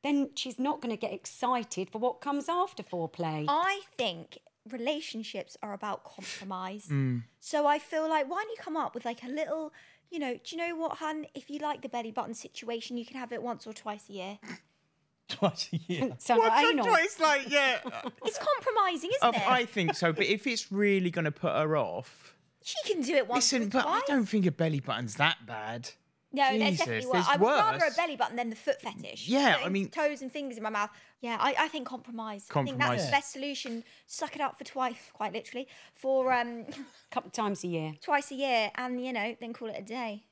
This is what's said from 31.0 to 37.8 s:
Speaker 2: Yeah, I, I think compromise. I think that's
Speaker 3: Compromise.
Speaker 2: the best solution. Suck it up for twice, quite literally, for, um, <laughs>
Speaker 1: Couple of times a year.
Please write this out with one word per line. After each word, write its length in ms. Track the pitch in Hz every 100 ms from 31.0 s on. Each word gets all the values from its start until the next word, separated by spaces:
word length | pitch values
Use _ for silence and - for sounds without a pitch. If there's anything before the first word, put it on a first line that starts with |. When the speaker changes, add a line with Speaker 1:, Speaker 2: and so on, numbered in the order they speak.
| - _
Speaker 2:
Yeah, 160 | 240 226
I, 140 | 277 -
I 80 | 311
think 200 | 302 247
compromise. 600 | 254 - 226 220 202 -
I 140 | -
think 160 | 240 262
that's 0 |
Speaker 3:
Compromise. 260 | 285 123 135
Speaker 2:
the 60 |
best 200 | 277 -
solution. 520 | 277 285 277 254 233 - - _
Suck 260 | - 311 302
it 60 |
up 160 | 277 -
for 60 |
twice, 340 | 269 269 254 233 -
quite 200 | - 214
literally, 340 | 202 226 240 262 - -
for, 400 | - 262 262 262
um, 320 | 254 240 233 226 277 262
<laughs> 240 | - _
Speaker 1:
Couple 160 | 247 180
of 60 |
times 300 | - 214 196
a 40 | 180
year. 260 | 165